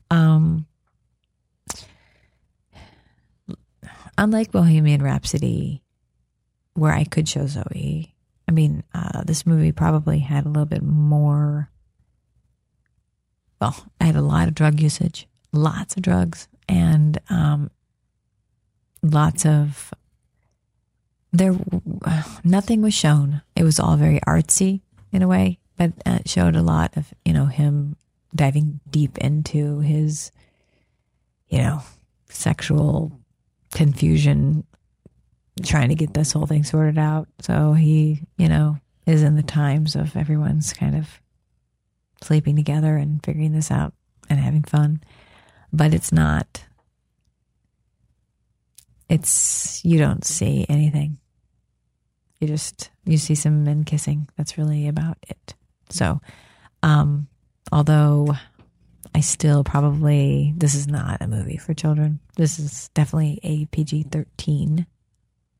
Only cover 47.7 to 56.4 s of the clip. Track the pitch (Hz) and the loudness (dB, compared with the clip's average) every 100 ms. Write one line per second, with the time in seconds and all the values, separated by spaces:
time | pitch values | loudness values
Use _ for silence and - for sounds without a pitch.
47.7 | _ _ _ _ _ _ _ _ _ _ | _ _ _ _ _ _ _ _ _ _
48.7 | _ - _ - 160 - - - - - | _ -20 _ -4 -2 0 -2 -2 -4 -8
49.7 | - 170 160 143 - - - 107 139 - | -4 2 2 2 0 -4 -4 -2 -2 0
50.7 | 147 151 147 147 147 _ _ _ _ _ | 2 2 0 -4 -8 _ _ _ _ _
51.7 | _ _ _ _ _ _ - 151 151 - | _ _ _ _ _ _ -8 -4 -4 -8
52.7 | - - _ - 156 156 151 151 151 147 | -14 -18 _ 0 0 0 0 2 2 0
53.7 | 147 151 151 147 147 147 - 151 - 151 | 0 -2 -2 -2 -4 -6 -8 -8 -4 -2
54.7 | 147 147 151 160 - - - - - _ | -2 -2 -4 -4 -8 -14 -20 -20 -20 _
55.7 | _ - - 87 143 - - | _ -12 -4 -2 -2 -8 -20